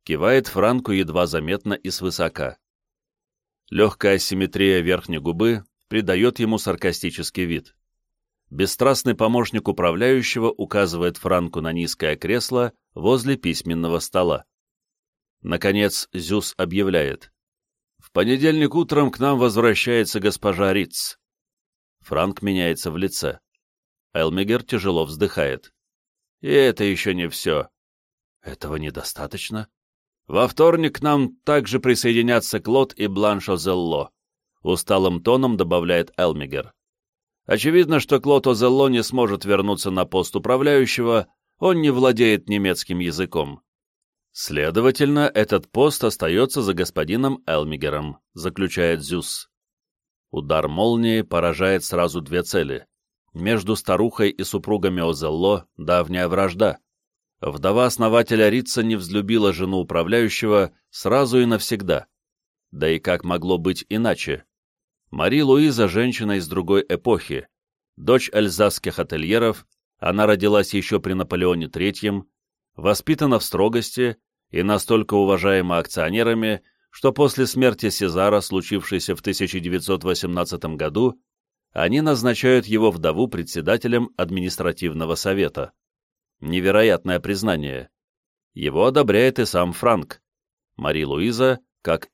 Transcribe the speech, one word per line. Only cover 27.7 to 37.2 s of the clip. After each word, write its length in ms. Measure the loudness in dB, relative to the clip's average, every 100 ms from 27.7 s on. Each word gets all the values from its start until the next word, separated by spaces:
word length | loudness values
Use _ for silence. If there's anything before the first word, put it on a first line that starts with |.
| _ _ _ _ _ _ _
«Этого 360 | -18 -12 -8 -8
недостаточно?» 920 | -8 -10 -12 -12 -12 -10 -10 -10 -12 _ _ _ _ _ -4
«Во 200 | 0 0
вторник 520 | 4 6 6 0 -2
к 20 |
нам 360 | 0 2 0 -2
также 360 | 0 0 0 0
присоединятся 800 | 2 2 2 2 4 2 0 -4
Клод 340 | 0 2 2 -2
и 100 | -4
Бланш 420 | 0 0 0 -2
Озелло», 640 | -2 0 0 0 -2 -4 _ _ _ _ _
усталым 600 | -2 -2 0 2 2 0
тоном 340 | 2 2 2 0
добавляет 560 | 0 0 2 0 0 0
Элмигер. 560 | 0 -2 -6 -8 -10 _ _ _ _ _